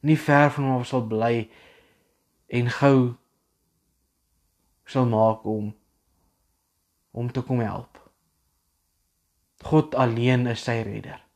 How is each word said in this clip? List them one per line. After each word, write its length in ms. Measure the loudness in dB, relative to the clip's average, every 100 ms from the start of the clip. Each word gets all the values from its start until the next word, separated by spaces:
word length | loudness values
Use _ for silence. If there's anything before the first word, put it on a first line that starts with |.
nie 160 | 2 2
ver 320 | 4 4 4
van 120 | 2
hom 160 | -2 -2
af 80 | -2
sal 200 | -4 -2
bly 420 | -2 0 0 -4 -14 -20 _ _ _ _ _ _ _ _
en 220 | -4 -4
gou 460 | 0 4 4 2 -2 _ _ _ _ _ _ _ _ _ _ _ _ _ _ _ _ -8
sal 200 | -2 0
maak 400 | 4 2 2 -4
om 300 | -6 -6 -12 _ _ _ _ _ _ _ _ _ _ _ _ _
hom 200 | -10 -8
te 100 | -8
kom 180 | -4 -4
help. 520 | -4 -6 -14 -20 _ _ _ _ _ _ _ _ _ _ _ _ _ _ _ _
God 320 | 0 2 2 0
alleen 520 | 0 0 0 2 0
is 160 | -4
sy 180 | -4 -4
redder. 400 | -4 -10 -14 -18 _